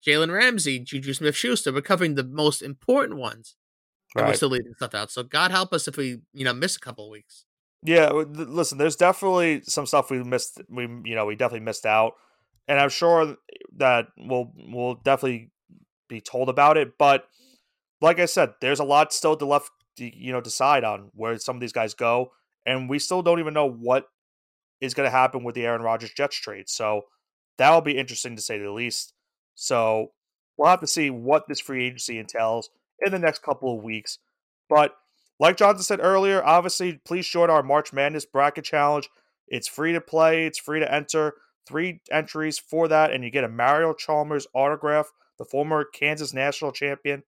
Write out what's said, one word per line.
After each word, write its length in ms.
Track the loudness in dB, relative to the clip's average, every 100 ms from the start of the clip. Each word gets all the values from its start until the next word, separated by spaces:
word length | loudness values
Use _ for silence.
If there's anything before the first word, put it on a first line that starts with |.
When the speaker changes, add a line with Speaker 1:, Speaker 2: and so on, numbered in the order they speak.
| 2
Speaker 1:
Jalen 280 | 2 2
Ramsey, 460 | 2 2 2 -2 -4
Juju 340 | -6 -10 -6
Smith-Schuster. 580 | -2 -2 -2 -2 -2 -2
We're 100 | -4
covering 340 | -2 0 0 -2
the 80 |
most 400 | -6 0 0 0
important 560 | -8 -10 0 0 0 -6
ones, 360 | -10 -12 -20 _ _ _ _ _ _ -2
and 80 |
we're 60 | 0
Speaker 2:
Right. 60 | 2
Speaker 1:
still 140 | 0
leaving 240 | -2 -6
stuff 220 | -10 -8 -8
out. 160 | -8
So 100 | -10
God 300 | -4 0 2
help 200 | 0 -2
us 160 | -4 -6
if 80 | -6
we, 260 | -8 -8 _
you 100 | -6
know, 80 | -4
miss 240 | -2 -4 -4
a 40 |
couple 300 | -12 -18 -18
weeks. 340 | -20 _ -20 _ _ _ _
Speaker 2:
Yeah, 240 | 2 4 6
w-, 180 | 2 -4
th-, 220 | -8 -8
listen, 320 | -4 -4 0
there's 160 | -2 4
definitely 680 | 2 4 0 0 0 -2
some 220 | -4 -6 0
stuff 240 | 0 0
we 140 | -6
missed. 380 | -2 -4 -4 -14 -14
We, 200 | -10 -10 -10 -8
you 100 | -4
know, 120 | -4
we 80 | -2
definitely 280 | -2 -2
missed 220 | -8 -4 0
out. 300 | 2 2 -2 _ _ _ _ -2
And 120 | 2
I'm 100 | 2
sure 460 | 2 4 4 2 -4 _ -20 -20 0
that 300 | 2 2 0 _
we'll, 340 | -4 -4 -4 -12
we'll 400 | -14 -6 -6 -2
definitely 560 | 0 2 0 -6 -12 _ _ _ _ _ _
be 140 | -18
told 260 | -8 -4 -2
about 280 | 4 6 6
it, 200 | 2 _
but 280 | 4 4 0 _ _ _ _ _ _ _
like 180 | 2 4
I 60 | 2
said, 280 | 2 0 0
there's 180 | -2 0
a 60 | 4
lot 280 | 4 4
still 220 | 2 0 0
to 100 | 2
left, 260 | 0 0 _ _ -16
to, 180 | -16 -12
you 160 | -6
know, 100 | -6
decide 420 | -6 0 2 4
on 280 | 2 -4 -10
where 240 | -8 -6 -6
some 180 | -6 -8
of 40 |
these 140 | -6
guys 200 | -4 -4
go, 380 | -2 0 0 -2 _ _ _ -6
and 240 | -4 -4
we 80 | -4
still 220 | -2 0
don't 180 | 2 2
even 140 | 0
know 160 | 0 0
what 360 | -2 0 0 0 _ _ _ _ _ _ _
is 140 | -8
gonna 160 | -2 0
happen 340 | 4 2 0
with 120 | -8 -4
the 100 | -2
Aaron 160 | -2
Rodgers 320 | -2 -4 -6 -6
Jets 200 | -6 -6
trade, 340 | -12 -14 -12
so 340 | -6 -2 -2 -6 _ _ _ _ 2
that'll 240 | 6 6
be 160 | 4 -4
interesting 380 | -6 -8 -10 -10
to 60 |
say 160 | -10 -8
the 140 | -8
least. 420 | -8 -8 -8 -12 _ _ _ _ _
So 560 | -4 0 2 0 -4 _ _ _ _ 2
we'll 120 | 4
have 120 | 4
to 60 | 2
see 220 | -2 -2
what 380 | -4 0 0 0
this 120 | -12
free 260 | -8 -6 -6
agency 320 | -6 -10 -10
entails 520 | -10 -4 -2 -2 -6 _ _ _ -4
in 60 |
the 80 | 0
next 220 | -2 -2
couple 320 | -6 -4 -4 -6
of 80 |
weeks. 340 | -8 -10 -10 -16 _ _ _ _ _
But 260 | 4 4 0 _ _ _ _
like 180 | 2 6
Jonathan 260 | 4 4
said 160 | 0 0
earlier, 420 | 2 4 4 2
obviously, 580 | 4 4 4 -4 -4 -6
please 240 | -6 -6 -4
join 220 | 2 4
our 140 | 4
March 280 | 4 0 0
Madness 340 | -2 -2 -2 -4
Bracket 380 | 0 0 0
Challenge. 460 | -4 0 2 0 -4 _ _ _ _
It's 200 | -8 -8
free 240 | -4 -2
to 80 | -2
play. 440 | -2 4 4 4 0
It's 140 | -6
free 200 | -6 -4
to 140 | 0
enter. 420 | -2 -2 -2 -2 -4 _ _ _
Three 340 | -6 -6 -8 _
entries 460 | -4 -4 -6 -6 -6
for 300 | -6 -2 2
that, 240 | 4 4
and 120 | 0
you 60 | -4
get 140 | -4
a 40 | -4
Mario 460 | 0 2 4 2
Chalmers 540 | -2 -4 -2 -2 -6 -6 -2
autograph, 560 | -2 0 0 -2 -2 _ _ _
the 80 | -8
former 380 | -4 -2 -2
Kansas 500 | -4 -4 -4 -2 -6
national 380 | -4 -4 -2 -8
champion. 520 | -6 -6 -6 -6 -8